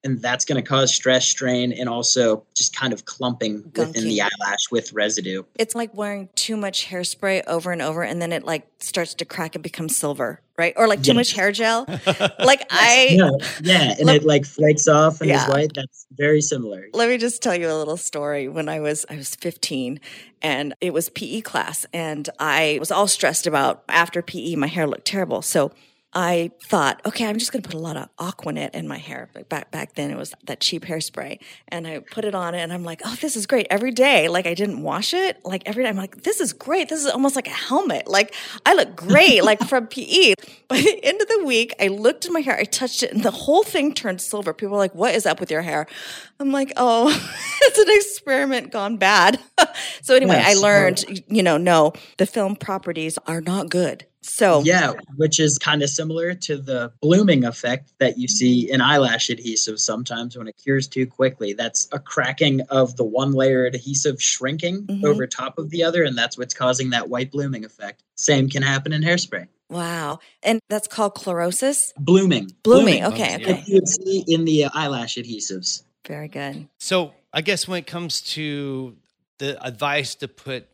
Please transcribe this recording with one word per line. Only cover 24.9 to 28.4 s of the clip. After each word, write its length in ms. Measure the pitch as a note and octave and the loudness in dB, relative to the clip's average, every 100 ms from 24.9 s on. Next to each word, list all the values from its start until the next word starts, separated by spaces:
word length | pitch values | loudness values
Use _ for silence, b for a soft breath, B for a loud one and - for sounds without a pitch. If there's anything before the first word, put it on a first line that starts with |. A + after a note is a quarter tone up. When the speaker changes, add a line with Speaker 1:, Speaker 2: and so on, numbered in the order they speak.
| - - | -4 -6
Speaker 2:
terrible. 360 | G3 F3 A#2 | -4 -4 -4
So 300 | - E3 C#3+ b b b b F3 | -2 0 -2 b b b b -2
I 320 | F3 F3 E3+ _ | 0 0 -2 _
thought, 400 | - F#3+ C#3 - | -2 2 2 -2
"Okay, 220 | A3 - A3 | -6 -4 -4
I'm 120 | G#3+ | -4
just 140 | A#3+ | -4
gonna 80 | B3+ | -6
put 120 | - | -8
a 40 | D#3+ | -10
lot 200 | E3 D3 | -8 -10
of 100 | - _ | -12 _
Aquanet 560 | F3 - | -10 -8